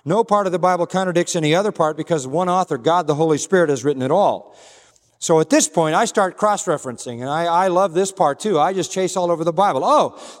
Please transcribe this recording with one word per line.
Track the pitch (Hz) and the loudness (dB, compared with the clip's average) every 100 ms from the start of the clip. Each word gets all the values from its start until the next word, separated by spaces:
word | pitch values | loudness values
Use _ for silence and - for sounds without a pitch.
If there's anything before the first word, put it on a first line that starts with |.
| 139 | -2
No | 196 | 0
part | 226 208 196 | 2 0 0
of | |
the | 175 | 0
Bible | 175 180 170 | 0 0 0
contradicts | 185 190 175 170 175 | -2 0 0 0 0
any | 151 165 | 2 2
other | 208 | 0
part | - 156 156 | 0 -2 -2
because | 156 165 131 | -4 -4 -2
one | 147 180 | -4 0
author, | 180 180 139 | 0 -2 -2
God | 117 175 156 | 0 0 0
the | 147 | 0
Holy | 160 147 | 0 0
Spirit, | - 190 160 | 0 2 2
has | 139 | 0
written | 127 139 | -2 -2
it | 131 | 0
all. | 170 180 98 - - - - _ _ _ - | 2 2 0 -8 -20 -20 -20 _ _ _ -10
So | - 160 | 0 2
at | 160 | 4
this | 302 - | 2 2
point, | - 156 170 | 0 0 2
I | 226 | 0
start | - 190 - | 0 -2 0
cross-referencing, | 214 202 - 147 131 113 - 117 | -2 0 -2 -4 -4 -10 -10 -8
and | 127 | -4
I, | 151 170 | -2 0
I | 170 190 | 2 2
love | 180 196 165 | 2 2 0
this | 190 | -2
part | - 156 139 | 0 0 0
too. | 214 165 | 0 2
I | 160 | 2
just | 190 165 | 0 -4
chase | 190 185 190 | -2 -2 -2
all | 175 | -2
over | 170 | 0
the | 165 | -2
Bible. | 165 196 147 | 0 0 2
Oh, | 185 302 147 - - - | 2 2 2 -4 -20 -8